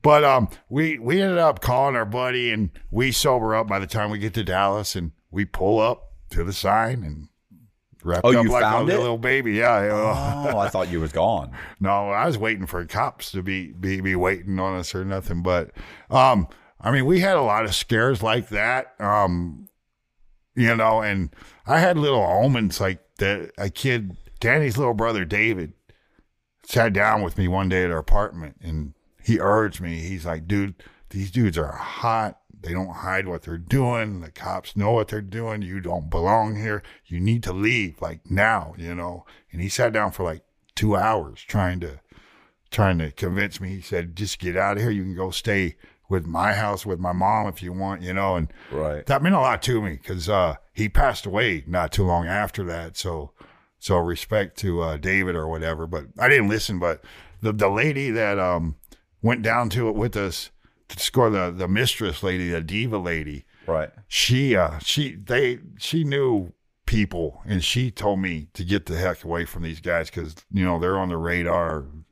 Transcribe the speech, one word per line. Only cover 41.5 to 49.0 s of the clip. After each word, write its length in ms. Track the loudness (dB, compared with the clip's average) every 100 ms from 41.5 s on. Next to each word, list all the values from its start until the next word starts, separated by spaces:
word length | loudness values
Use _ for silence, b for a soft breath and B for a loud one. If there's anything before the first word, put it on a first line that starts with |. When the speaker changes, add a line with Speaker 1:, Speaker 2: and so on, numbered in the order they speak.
| 0 0 -2
Speaker 1:
to, 200 | -8 -14 _ b b b b b _
trying 300 | 2 4 4
to 120 | 0
convince 480 | -4 -4 -2 -4 -4
me. 100 | -8
He 120 | -10
said, 340 | -4 -4 -4 -8
"Just 220 | -8 -6
get 160 | -4 0
out 220 | 0 0
of 60 |
here. 80 | 0
You 100 | -2
can 120 | -4 -6
go 160 | -6
stay 460 | -4 0 0 0 -4 b b _
with 180 | -4 -2
my 260 | 0 0
house 320 | 0 -2 -4 -6
with 140 | -4
my 120 | -2
mom 360 | 0 2 2 -2
if 160 | -8
you 100 | -10
want," 300 | -6 -6 -6
you 100 | -6
know? 220 | -2 0 0
And 180 | -2 B B
Speaker 2:
Right. 320 | -4 -4 -4